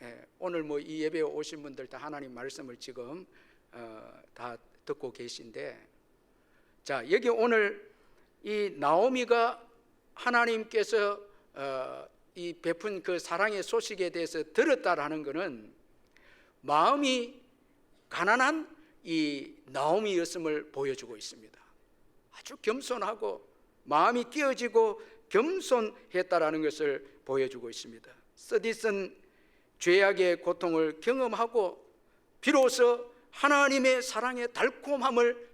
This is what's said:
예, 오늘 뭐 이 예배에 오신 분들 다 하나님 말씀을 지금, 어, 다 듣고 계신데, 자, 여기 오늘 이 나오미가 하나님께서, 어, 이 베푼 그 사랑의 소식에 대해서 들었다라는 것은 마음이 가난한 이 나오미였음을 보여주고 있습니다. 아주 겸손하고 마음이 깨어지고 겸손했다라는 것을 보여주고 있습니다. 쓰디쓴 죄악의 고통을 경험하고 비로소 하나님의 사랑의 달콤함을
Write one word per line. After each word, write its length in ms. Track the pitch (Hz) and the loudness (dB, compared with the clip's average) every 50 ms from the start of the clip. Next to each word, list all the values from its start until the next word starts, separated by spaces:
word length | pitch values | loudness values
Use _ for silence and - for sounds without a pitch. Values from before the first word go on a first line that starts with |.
예, 240 | 123 120 117 - - _ _ - | -20 -20 -18 -20 -20 _ _ -8
오늘 240 | 190 180 175 165 156 | -6 -4 -4 -4 -4
뭐 160 | 151 147 147 | -4 -4 -4
이 240 | 151 160 156 156 151 | -6 -6 -4 -4 -2
예배에 180 | 156 160 165 | -2 0 -2
오신 400 | 156 147 147 151 151 - 165 151 | -2 -2 -2 -4 -6 -8 -10 -12
분들 240 | 147 143 131 135 131 | -14 -14 -14 -14 -14
다 120 | - 131 123 | -14 -14 -14
하나님 340 | 139 151 151 143 143 127 123 | -12 -10 -10 -10 -12 -12 -12
말씀을 440 | 123 127 139 - 156 143 127 120 | -12 -12 -12 -12 -12 -14 -16 -16
지금, 500 | 120 - 135 123 127 120 123 156 185 185 - _ - _ _ _ _ _ _ | -16 -16 -14 -12 -12 -12 -12 -12 -14 -16 -20 _ -20 _ _ _ _ _ _
어, 500 | - 120 117 113 110 110 117 - - - - _ _ | -18 -16 -16 -16 -16 -18 -18 -20 -20 -20 -20 _ _
다 240 | - 117 123 117 - _ _ _ _ _ | -14 -12 -12 -12 -14 _ _ _ _ _
듣고 260 | - 143 - - 123 | -8 -8 -6 -8 -10
계신데, 800 | 113 - 120 120 - - 127 113 107 127 147 135 120 107 107 _ _ _ _ _ _ _ _ _ _ _ _ _ _ _ _ _ _ _ _ | -10 -10 -12 -12 -12 -14 -16 -14 -12 -12 -12 -12 -12 -16 -20 _ _ _ _ _ _ _ _ _ _ _ _ _ _ _ _ _ _ _ _
자, 260 | - 139 127 113 139 | -6 -6 -6 0 0
여기 180 | 180 226 233 240 | 0 2 2 2
오늘 640 | 233 226 226 240 226 220 208 202 - - - - _ _ _ _ _ _ _ _ _ _ - | 2 2 2 2 4 2 2 0 -2 -8 -14 -20 _ _ _ _ _ _ _ _ _ _ -8
이 300 | 208 214 208 208 190 151 | -6 -2 -2 -2 -4 -4
나오미가 880 | 147 143 143 156 180 220 262 254 254 240 233 233 233 233 240 247 - - - _ _ _ _ _ _ _ _ _ | -2 2 4 4 6 4 4 2 0 2 2 4 4 4 2 0 -6 -14 -20 _ _ _ _ _ _ _ _ _
하나님께서, 1080 | - - 247 240 233 233 233 226 220 220 - - 220 202 - 226 214 202 202 202 202 - - - _ _ _ _ | -6 -2 2 2 4 4 2 0 -2 -4 -2 0 0 2 2 2 2 2 0 -2 -4 -10 -18 -20 _ _ _ _
어, 540 | 139 135 139 135 131 131 131 131 135 139 - _ _ _ _ _ | -8 -6 -6 -4 -6 -6 -8 -10 -12 -16 -18 _ _ _ _ _
이 200 | 180 175 175 165 | -10 -10 -10 -10
베푼 500 | - - 170 165 165 - 214 202 180 - | -4 -4 -4 -4 -2 -4 -6 -8 -6 -4
그 160 | 190 180 160 | -4 -4 -4
사랑의 420 | - - 170 175 202 220 208 190 | -4 -4 -2 0 0 0 0 -4
소식에 480 | 170 - 226 226 - - 214 185 180 170 | -4 -2 -2 -2 -2 -4 -4 -4 -4 -4
대해서 320 | 165 170 165 156 - 160 151 - | -2 -4 -6 -4 -4 -6 -8 0
들었다라는 680 | - - 285 320 262 - - 185 175 151 143 151 156 156 | 2 2 4 4 2 2 2 0 0 0 0 -4 -6 -6
것은 500 | 147 139 135 165 196 170 127 110 107 110 - _ _ _ _ _ _ _ _ _ _ - - _ _ _ _ _ | -6 -6 -6 -6 -6 -6 -8 -12 -16 -20 -20 _ _ _ _ _ _ _ _ _ _ -20 -20 _ _ _ _ _
마음이 800 | - 139 143 156 170 220 277 285 285 262 254 247 240 - - - - _ _ _ _ _ _ _ _ _ _ _ _ _ | -2 2 4 6 6 6 4 4 2 2 2 0 -2 -4 -10 -18 -20 _ _ _ _ _ _ _ _ _ _ _ _ _
가난한 580 | - - 175 202 226 254 254 285 320 320 311 - - - - _ _ _ - | -4 0 2 4 4 4 4 2 2 0 -6 -10 -16 -20 -20 _ _ _ -8
이 500 | 180 165 160 151 147 143 135 - - - - _ | -4 -2 0 0 0 -2 -6 -8 -12 -18 -20 _
나오미였음을 1040 | - - 135 139 156 175 208 220 208 190 170 170 170 180 180 160 156 151 151 143 - | -8 -4 -2 0 2 2 2 0 0 0 0 -2 -2 -4 -4 -4 -2 -4 -4 -6 -8
보여주고 460 | - 139 139 135 131 127 120 113 117 | -6 -4 -4 -4 -4 -6 -10 -14 -16
있습니다. 440 | 104 - - - 110 107 107 - _ _ _ _ _ _ _ _ _ _ _ _ _ _ _ | -14 -14 -16 -16 -18 -20 -20 -20 _ _ _ _ _ _ _ _ _ _ _ _ _ _ _
아주 260 | - - - - 285 | -20 -20 -18 -18 -16
겸손하고 880 | - - 214 233 277 - - 247 220 196 202 226 208 220 202 185 - - _ _ _ _ _ _ _ _ | -6 -4 -4 -4 -2 -4 -6 -4 -4 -4 -6 -4 -4 -6 -6 -6 -8 -14 _ _ _ _ _ _ _ _
마음이 420 | 131 147 156 175 220 240 247 233 240 | 2 4 6 6 6 4 2 -2 -4
깨어지고 720 | - 302 285 269 254 220 240 226 208 226 226 214 202 - - - - - _ - | -2 0 0 0 0 0 -2 2 4 4 4 4 0 -4 -12 -20 -20 -20 _ 0
겸손했다라는 1300 | - 202 262 330 381 381 - - 262 240 220 214 - - - - - 180 180 - 175 170 160 151 156 156 156 | 2 2 2 2 0 -4 0 0 2 2 2 -2 -6 -12 -12 -4 -2 -2 0 2 2 2 2 2 0 0 -2
것을 420 | 147 147 - 156 143 135 131 - - - - _ | -2 -2 -2 -2 -2 -2 -4 -8 -14 -20 -14 _
보여주고 440 | - 131 135 131 127 127 120 120 117 | -2 -2 0 0 -2 -4 -8 -12 -12
있습니다. 420 | 113 - - 120 113 113 - - - _ _ _ _ | -12 -12 -14 -14 -16 -20 -20 -20 -20 _ _ _ _
쓰디쓴 800 | - - - - 214 185 226 220 220 - 220 202 196 185 - - - _ _ _ _ _ _ _ _ _ _ _ - | -20 -4 -2 0 0 0 0 -2 0 -2 -2 0 -2 -4 -6 -10 -16 _ _ _ _ _ _ _ _ _ _ _ -2
죄악의 640 | - 175 180 196 196 196 196 175 185 180 175 170 | 2 4 6 6 6 4 4 4 4 2 2 2
고통을 580 | - 175 175 - 190 170 165 160 160 156 156 156 | 0 -4 -2 -2 -2 0 2 2 2 0 -2 -2
경험하고 880 | - 226 254 262 254 240 220 202 233 233 247 233 196 175 - - - _ _ _ _ _ _ _ _ _ _ _ | -2 -2 0 0 0 -2 0 -2 -2 0 0 0 0 0 -2 -8 -18 _ _ _ _ _ _ _ _ _ _ _
비로소 680 | - 285 294 269 262 240 - 247 240 240 240 240 - - - _ _ _ | 2 4 6 6 6 6 6 6 4 4 4 2 -4 -10 -18 _ _ _
하나님의 720 | - - - 285 294 285 285 277 277 269 254 262 254 247 | -2 0 4 4 6 6 6 4 4 4 4 4 2 2
사랑의 520 | 247 - - 214 233 254 254 247 240 233 - | 0 -4 -4 -4 -4 -4 -4 -6 -6 -6 -2
달콤함을 1000 | - 214 269 233 - - 277 285 262 247 269 233 240 240 240 247 240 - - | 0 0 0 0 -4 -4 -4 -2 0 0 2 4 4 4 4 2 -2 -8 -18